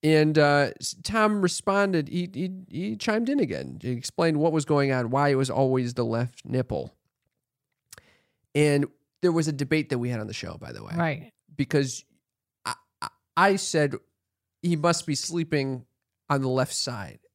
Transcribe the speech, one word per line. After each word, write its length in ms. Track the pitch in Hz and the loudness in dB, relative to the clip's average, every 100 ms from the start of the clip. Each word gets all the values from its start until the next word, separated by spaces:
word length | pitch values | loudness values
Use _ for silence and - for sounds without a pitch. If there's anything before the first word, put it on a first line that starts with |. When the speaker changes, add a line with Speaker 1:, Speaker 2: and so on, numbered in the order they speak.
Speaker 1:
And, 340 | 156 156 156 156 | 4 4 6 6
uh, 320 | 147 143 139 - | 6 4 2 -2
s-, 140 | - - | -10 -10
Tom 400 | - 220 214 208 | -4 2 2 2
responded, 640 | 185 - - 196 202 175 143 | 0 0 0 2 2 0 -2
he, 180 | 175 180 | -4 -6
he, 160 | 190 185 190 185 | -6 -6 -8 -12
he 260 | - 196 214 | -8 -6 -4
chimed 340 | - 214 240 | -2 0 0
in 100 | 285 | 0
again. 380 | 156 76 67 64 | 0 -2 -8 -8
He 120 | 131 | -6
explained 460 | 120 - - 170 151 | -6 -6 0 0 2
what 140 | 160 | 2
was 140 | 156 139 | 0 2
going 260 | 147 139 | 2 2
on, 200 | 127 117 | 0 0
why 180 | 135 143 | 2 2
it 60 | 135 | 2
was 160 | 131 | 2
always 420 | - 135 131 123 | 2 2 2 -2
the 100 | 120 | -2
left 400 | 117 113 120 - | -2 0 -2 -6
nipple. 520 | - 127 123 73 64 _ _ _ _ _ _ _ _ _ _ - _ _ _ _ _ 147 | -4 -4 -2 -4 -6 _ _ _ _ _ _ _ _ _ _ -20 _ _ _ _ _ 2
And 300 | 151 143 143 _ _ _ | 4 4 0 _ _ _
there 100 | 180 | 0
was 160 | 165 156 | 2 0
a 40 | |
debate 360 | 139 139 156 - | -2 0 -2 0
that 100 | 127 | -4
we 100 | 123 | -2
had 100 | 120 | -4
on 60 | 107 | -6
the 80 | |
show, 240 | - 85 85 | -8 -10 -12
by 140 | 69 | -14
the 120 | 55 | -14
way. 100 | - 170 | -8 -2
Speaker 2:
Right. 360 | 165 151 - _ _ 151 | -2 -2 -12 _ _ -6
Speaker 1:
Because 480 | 139 147 135 120 - _ _ _ _ _ - | 0 0 0 -6 -16 _ _ _ _ _ -10
I, 80 | - _ _ | -10 _ _
I, 80 | - _ _ - | -12 _ _ 2
I 180 | 196 196 | 4 4
said 380 | - 165 147 - _ _ _ _ _ _ | 0 0 0 -2 _ _ _ _ _ _
he 120 | 175 165 | -2 2
must 300 | 170 170 - | 2 0 -2
be 80 | |
sleeping 720 | 143 - 170 165 147 135 127 120 _ _ _ _ | -4 -2 -4 0 0 0 -4 -10 _ _ _ _
on 100 | 143 | 0
the 80 | 131 | 2
left 240 | 131 127 | 0 0
side. 460 | - - 120 95 - _ | -2 -6 -6 -12 -16 _